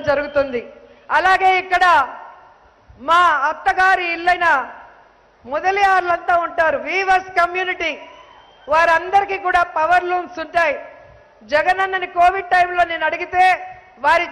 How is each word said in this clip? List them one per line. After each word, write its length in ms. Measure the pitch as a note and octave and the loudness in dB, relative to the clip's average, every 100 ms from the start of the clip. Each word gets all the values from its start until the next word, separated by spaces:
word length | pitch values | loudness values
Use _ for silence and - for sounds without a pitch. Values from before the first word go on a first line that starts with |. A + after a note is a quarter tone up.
| C#4+ | 0
జరుగుతుంది. 520 | C#4 D4 C#4+ C#4 B3 - - - - - C#4+ | -2 -2 -2 -2 -4 -10 -16 -20 -20 -4 0
అలాగే 320 | F4 F#4 F#4+ F#4 | 2 4 2 2
ఇక్కడ 240 | F#4 F4+ F4+ D#4+ B3+ - - - - _ _ _ _ - C4 | 0 2 4 4 2 -6 -18 -20 -20 _ _ _ _ -10 0
మా 120 | E4+ F4 D4+ C#4+ | 4 4 2 0
అత్తగారి 540 | D#4 G4 F#4 F#4 F#4 F4 E4+ | -2 -2 2 2 2 -2 -2
ఇల్లైన 320 | F4 F4+ E4+ D4 A#3+ - - - _ _ _ _ A3+ | 0 0 2 0 -2 -12 -20 -20 _ _ _ _ -8
మొదలియార్లంతా 920 | D4 F4+ G4 G4 F#4+ F4+ E4+ F4 F4 E4 | -4 -2 2 2 2 0 -2 0 0 0
ఉంటారు, 320 | E4+ D#4+ C#4+ C#4 | 0 0 -2 -4
వీవర్స్ 440 | F4+ F#4+ F#4 F#4 F#4 | -4 0 0 0 -2
కమ్యూనిటీ, 520 | F4 F4+ F#4 F4+ E4 C#4 - - - - - _ - | 0 -2 -6 -4 -6 -8 -14 -20 -20 -20 -20 _ -2
వారందరికీ 640 | D#4 E4+ E4 F4+ G4 G4 G4 F4+ | 2 4 2 2 0 0 -2 0
కూడా 160 | F4+ F4 D#4+ | 0 0 0
power 280 | D#4+ F4+ F4+ | 2 2 0
లూమ్స్ 260 | F4+ E4+ - | -4 -6 -10
ఉంటాయి. 320 | D#4+ E4+ E4 B3 - - - - _ _ G#3+ | -6 -2 -2 -2 -10 -20 -20 -20 _ _ -2
జగనన్నని 540 | D4 D#4+ F#4 F#4+ F#4+ F4+ F4+ | 0 0 0 -2 -4 -4 2
కోవిడ్ 340 | F4 G4 F4+ | 2 2 0
టైంలో 300 | F4+ F4 F4+ F4 | 0 2 0 -2
నేను 120 | E4 D#4 | -2 -4
అడిగితే 340 | E4 F4+ F4+ F#4 E4+ - - - - C#4 | -4 -4 2 2 2 -6 -20 -20 -4 0
వారి 200 | E4+ E4+ | 0 -2